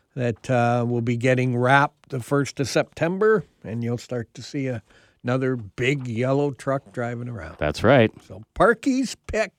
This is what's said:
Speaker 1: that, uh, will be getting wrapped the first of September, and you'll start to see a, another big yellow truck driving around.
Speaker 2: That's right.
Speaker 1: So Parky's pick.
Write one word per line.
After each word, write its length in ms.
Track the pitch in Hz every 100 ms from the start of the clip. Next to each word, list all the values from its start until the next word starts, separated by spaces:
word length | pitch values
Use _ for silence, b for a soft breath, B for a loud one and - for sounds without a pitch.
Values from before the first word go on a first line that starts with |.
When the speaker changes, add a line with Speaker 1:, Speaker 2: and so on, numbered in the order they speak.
| _
Speaker 1:
that, 340 | - 120 110 -
uh, 360 | 127 120 120 120
will 160 | 120
be 140 | 117 120
getting 400 | 127 127 127 120
wrapped 540 | 123 139 143 _ -
the 100 | 131
first 400 | 117 143 135 -
of 80 | 131
September, 760 | 160 - - 160 190 214 220 147 _
and 180 | - 113
you'll 160 | 117 117
start 340 | - 123 113
to 80 | -
see 260 | 120 147 131
a, 120 | 120 - b b b
another 320 | 123 131 131 131
big 500 | 104 - 123 147 127
yellow 460 | 113 123 139 143
truck 400 | 135 - 135 -
driving 360 | - 117 120 120
around. 280 | 113 80 -
Speaker 2:
That's 240 | 76 76
right. 300 | 101 135 110 - -
Speaker 1:
So 160 | 95 -
Parky's 640 | - 185 233 285 254 262 - -
pick. 320 | 208 202